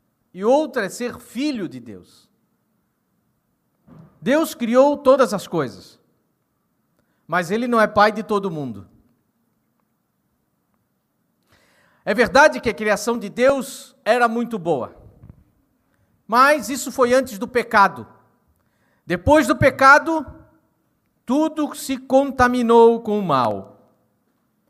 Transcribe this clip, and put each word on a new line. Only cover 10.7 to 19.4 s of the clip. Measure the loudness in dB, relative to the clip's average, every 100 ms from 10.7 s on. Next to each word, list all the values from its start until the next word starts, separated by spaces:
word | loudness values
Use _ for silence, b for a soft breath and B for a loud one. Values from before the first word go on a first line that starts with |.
| _ _ _ _ _ _ _ _ _ _ _ _ _
É | -4
verdade | 0 2 6 4 2
que | -6
a |
criação | -4 -2 -2 -4 -6
de | -6
Deus | 0 0 0 -4 -14 -20 _
era | -2 0 0
muito | -2 -6 -6
boa, | -4 -4 -6 -14 -20 _ -20 -20 _ _ _ _ _ _ _ _
mas | -2 2 4 2 -4
isso | -8 -6
foi | -2 2
antes | 2 -2 -8
do | -6
pecado. | -6 0 2 2 0 -20 _ _ _ _ _ _ _ _ _
Depois | -8 -4 2 2